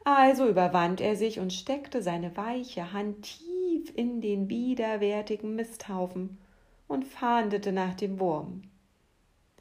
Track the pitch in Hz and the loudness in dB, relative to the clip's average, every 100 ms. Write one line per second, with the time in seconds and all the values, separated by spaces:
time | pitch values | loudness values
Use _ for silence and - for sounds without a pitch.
0 | - 285 269 262 262 190 180 180 170 185 | 4 8 8 8 6 6 4 4 2 2
1 | 202 214 220 220 190 185 - 277 277 262 | 0 0 0 -2 -4 -6 -4 -4 -2 -4
2 | 185 170 170 170 208 247 247 - 175 196 | -2 -2 -4 -6 -4 -4 -6 -8 -8 -4
3 | 208 208 - - 330 359 370 330 - - | -4 -6 -12 -16 -8 -4 0 0 -2 -4
4 | 240 240 214 202 196 233 247 254 220 214 | -2 -2 -2 0 0 -2 -2 0 0 0
5 | 202 208 208 214 214 220 226 - - 190 | 0 0 -2 -4 -4 -6 -6 -8 -8 -4
6 | 180 185 185 190 - _ _ _ _ 277 | -4 -4 -8 -10 -20 _ _ _ _ -4
7 | 262 - 247 240 214 202 202 190 185 185 | -4 -4 2 2 2 0 0 0 -2 -2
8 | 202 190 190 151 - 185 - _ _ _ | -4 0 0 0 -4 -12 -16 _ _ _
9 | _ _ _ _ _ _ | _ _ _ _ _ _